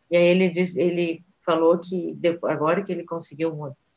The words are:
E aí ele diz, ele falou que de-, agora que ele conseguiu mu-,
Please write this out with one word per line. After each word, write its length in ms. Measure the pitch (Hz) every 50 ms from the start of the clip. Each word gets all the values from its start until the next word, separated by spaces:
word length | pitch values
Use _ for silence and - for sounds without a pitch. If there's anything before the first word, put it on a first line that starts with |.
| _ -
E 60 | 170
aí 100 | 175 175
ele 240 | 175 180 185 190 180
diz, 260 | 170 180 185 180 -
ele 480 | - 175 175 170 170 175 165 165 165 - _ _ _ _
falou 360 | 180 165 160 165 165 175 175
que 340 | 175 180 185 180 170 165 156
de-, 220 | 143 143 170 170 170 -
agora 380 | 160 156 139 147 156 175 196 196
que 100 | 190 180
ele 120 | 170 170
conseguiu 500 | - 170 165 160 - 147 139 160 165 151
mu-, 220 | 147 147 139 131 - _ _ _